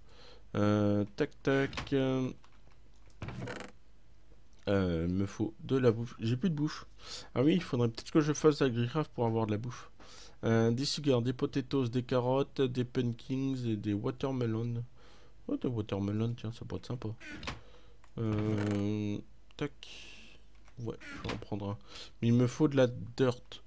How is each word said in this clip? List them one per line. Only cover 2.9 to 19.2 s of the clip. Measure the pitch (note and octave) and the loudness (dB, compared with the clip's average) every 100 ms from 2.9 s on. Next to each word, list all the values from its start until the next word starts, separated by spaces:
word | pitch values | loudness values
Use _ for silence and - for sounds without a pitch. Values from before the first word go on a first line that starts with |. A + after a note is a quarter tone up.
| - - - - - - - - - - - - - - - - - - | -18 -18 -10 -8 -8 -8 -8 -12 -16 -18 -18 -18 -18 -18 -18 -18 -8 2
euh, | G2 F#2 E2 E2+ | 4 4 2 2
me | F#2 G2 | 2 0
faut | - G#2+ - | 0 -4 -4
de | - C3 | 0 4
la | B2 | 6
bouffe. | A2+ A#2+ - | 4 -2 -2
J'ai | A2 B2 | 0 2
plus | G3 | 2
de | D3 | 2
bouffe. | D3+ - - - - - - A#2 | 0 -2 -14 -16 -12 -12 -6 2
Ah | |
oui, | C#3+ | 4
il | F3+ | 4
faudrait | - B2 A#2+ | 2 2 2
peut-être | - - | 0 2
que | E3 | 4
je | D3+ | 4
fasse | C#3+ D#3 C#3+ | 6 6 6
Agricraft | C3+ A#2 A#2+ D#3 D3 | 4 4 2 0 -2
pour | - A#2 | 0 2
avoir | A2+ G#2+ | 4 2
de | |
la | G#2+ | 0
bouffe. | A#2+ - - - - - - - | -2 -8 -14 -18 -18 -16 -16 -2
Euh, | A#2+ A2+ A#2 | 4 6 6
des | A#2 C#3+ | 4 0
cigares, | - C#3+ B2 | 0 4 4
des | A#2+ | 4
potatoes, | B2 C#3 C#3+ B2+ C#3 A#2+ | 0 0 0 0 2 2
des | B2+ | 0
carottes, | B2 B2+ B2 C3+ C#3+ - | 2 2 4 2 2 2
des | C3 B2+ | 2 2
pumpkins | B2 C3 B2 A#2 - C3 C3+ C3 A#2+ | 0 0 0 -2 -4 -2 0 0 0
et | G#2+ | 0
des | G#2+ | 0
watermelons. | G2+ B2+ B2+ C3+ C3 A#2+ A2 A#2+ A#2+ A#2+ - - - - - - | 0 0 -2 -2 0 0 0 0 -2 -6 -12 -18 -18 -18 -14 -4
Oh, | C#4+ | -2
des | - | -2
watermelons, | A#2 G#2+ G2 G2+ G#2+ A#2 A#2+ | -2 -2 0 0 0 0 -2
tiens, | A2+ | -8
ça | A2+ G#2 | -8 -8
pourrait | F#2 | -8
être | - | -6
sympa. | B2+ A2 A2 D4+ - - - - - - - - - | -6 -6 -8 -10 -10 -10 -10 -14 -16 -16 -16 -12 -4
Euh, | A2 G#2+ G#2+ G#2 G#2 G2+ G2+ G#2+ G#2 G#2 | 0 2 2 2 2 2 2 0 -2 -4